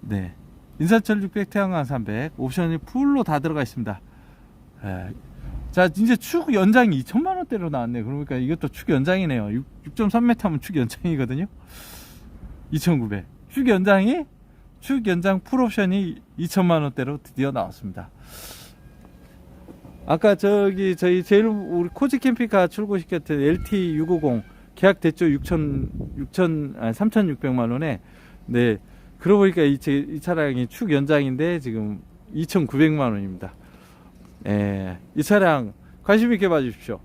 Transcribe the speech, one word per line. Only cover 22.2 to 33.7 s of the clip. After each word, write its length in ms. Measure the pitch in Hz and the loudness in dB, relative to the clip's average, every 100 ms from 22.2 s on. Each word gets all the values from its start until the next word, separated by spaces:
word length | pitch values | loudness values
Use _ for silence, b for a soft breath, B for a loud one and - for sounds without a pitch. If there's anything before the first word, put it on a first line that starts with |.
| 269 247 233 202 180 | 0 0 2 2 2
출고시켰던 720 | - 208 202 160 175 - 147 | 0 -4 -4 -2 -6 -2 0
엘티 560 | 139 180 - 208 175 156 | 2 0 -2 -2 0 -2
육오공 480 | 160 175 151 120 - B B - | 0 0 0 -2 -4 B B 2
계약 240 | 190 190 | 4 4
됐죠. 320 | 165 151 170 | 0 2 0
육천, 580 | 139 - 170 151 135 127 - - - | 0 0 -2 -2 -4 -6 -8 -10 -10
육천, 580 | 131 - 180 160 143 - | -8 0 0 0 -4 -4
아니, 140 | 113 | -6
삼천육백만 800 | 113 214 220 190 135 143 127 117 | 0 0 2 0 -2 -2 0 0
원에. 300 | 120 156 101 B B B B - | -2 -4 -6 B B B B -4
네. 320 | 120 120 104 b b b b | 2 2 2 b b b b
그러고 220 | 170 202 | 4 6
보니까 240 | 196 175 | 6 4
이, 140 | 147 143 | 2 2
제, 200 | - 139 | 0 -2
이 220 | 147 151 | -2 -8
차량이 480 | 147 165 147 123 123 | -4 0 0 -2 -4
축 240 | - 220 | -4 0
연장인데 680 | 143 139 151 139 131 165 175 | 0 4 2 2 -2 -2 -2
지금 420 | 131 110 107 101 - - - | -4 -4 -4 -8 -12 -20 -12
이천구백만 800 | 151 160 190 143 135 160 156 131 | -8 -2 0 0 4 4 4 0
원입니다. 400 | 101 98 90 95 - B | -2 -6 -10 -14 -16 B